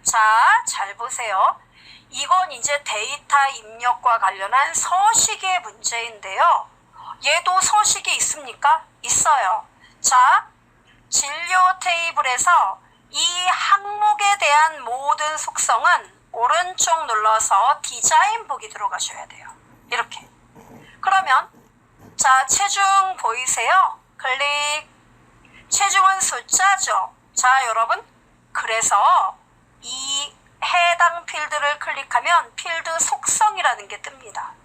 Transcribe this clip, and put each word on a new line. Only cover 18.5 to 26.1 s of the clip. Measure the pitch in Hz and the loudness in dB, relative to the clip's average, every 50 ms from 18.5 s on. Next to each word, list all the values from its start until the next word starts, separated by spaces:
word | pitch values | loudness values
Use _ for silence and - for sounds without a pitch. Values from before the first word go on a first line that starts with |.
| 277 - 220 214 | -12 -12 -12 -16
들어가셔야 | - 208 208 196 190 175 - - - - - | -12 -8 -6 -6 -6 -6 -8 -10 -10 -14 -18
돼요. | _ - - - - - _ _ _ _ _ _ _ | _ -20 -20 -20 -20 -20 _ _ _ _ _ _ _
이렇게. | 240 233 - - - - - _ _ _ _ _ _ - - - - - - - - _ | -6 -6 -6 -6 -10 -20 -20 _ _ _ _ _ _ -20 -20 -20 -20 -20 -20 -20 -18 _
그러면 | - 370 392 381 381 302 262 294 - - _ - _ _ _ _ _ _ _ _ - - _ | -2 2 2 2 2 2 2 0 0 -2 _ -20 _ _ _ _ _ _ _ _ -20 -20 _
자, | - - 269 262 262 277 | 0 4 4 4 4 4
체중 | - - - 403 392 - 392 392 381 392 392 381 381 370 | 2 0 0 0 -2 0 0 2 4 4 2 2 0 -4
보이세요? | - - 226 226 247 254 254 - 262 226 254 349 381 381 - - - _ _ _ | -4 -4 -4 -4 -4 -4 -6 -4 -2 0 2 4 4 2 2 -2 -10 _ _ _
클릭. | - - 262 254 269 285 285 294 294 294 294 294 302 - _ _ _ _ _ _ _ _ _ _ _ _ _ - - _ _ | -8 -6 -6 -2 -2 -2 -2 -2 -2 -2 -4 -4 -6 -8 _ _ _ _ _ _ _ _ _ _ _ _ _ -20 -20 _ _
체중은 | - - 403 392 392 392 370 381 | -2 0 0 2 2 4 4 4